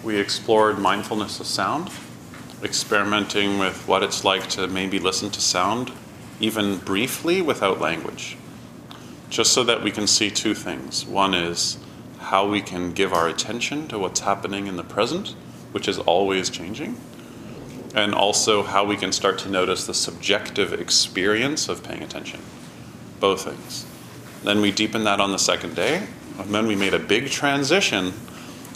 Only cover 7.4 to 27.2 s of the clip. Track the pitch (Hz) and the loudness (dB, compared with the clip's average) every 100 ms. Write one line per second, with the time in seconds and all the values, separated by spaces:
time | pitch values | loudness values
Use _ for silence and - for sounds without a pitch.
7.4 | 165 120 98 82 78 80 - - - - | 2 2 2 2 0 -2 -6 -8 -12 -12
8.4 | - - - - - - - - - - | -16 -16 -16 -18 -16 -16 -16 -16 -8 2
9.4 | 110 - 120 113 104 107 101 - 104 - | 4 4 4 4 2 0 2 4 2 2
10.4 | 110 101 - 71 67 - - 98 95 90 | 0 0 -4 -8 -6 -6 -2 2 4 2
11.4 | 85 85 - - - - - - - 98 | 0 0 -2 -4 -12 -16 -16 -12 0 2
12.4 | 101 104 - 92 90 85 95 90 82 80 | 4 2 -2 -4 -4 0 2 4 4 2
13.4 | - 117 - 147 156 110 92 - - 98 | -4 -2 -4 -4 -6 -4 -2 -2 0 0
14.4 | 101 98 98 90 85 - 117 170 214 - | -2 -4 -4 -6 -6 0 0 0 -6 -12
15.4 | - - - 101 - 92 - 85 98 95 | -16 -16 -8 -4 -2 0 4 4 4 2
16.4 | 87 - 87 117 175 240 - - - - | 0 -6 -8 -8 -8 -8 -12 -16 -16 -16
17.4 | - - - - - 107 104 - 98 101 | -14 -14 -14 -12 -4 0 2 4 4 4
18.4 | - 104 101 98 101 101 92 - 98 95 | 4 4 6 4 4 2 0 2 2 2
19.4 | 95 95 92 90 - - - 85 - 101 | 0 2 2 2 0 -2 -2 -4 2 2
20.4 | - - 92 80 85 - - 95 95 107 | 2 0 0 0 2 2 2 2 2 4
21.4 | 135 151 - 87 - - - - - - | 2 0 -2 -4 -6 -10 -8 -10 -10 -12
22.4 | - - - - - - - - 98 95 | -14 -16 -16 -16 -16 -16 -16 0 2 2
23.4 | - 69 - - - - - - - - | -2 -8 -10 -10 -12 -16 -16 -16 -16 -6
24.4 | - 104 104 101 107 113 107 101 98 95 | 2 4 4 2 0 2 2 2 2 2
25.4 | - 87 90 80 101 165 214 - - - | 2 2 -2 0 0 0 -4 -12 -14 -10
26.4 | 95 104 113 101 98 85 80 107 | -2 0 2 2 2 2 2 2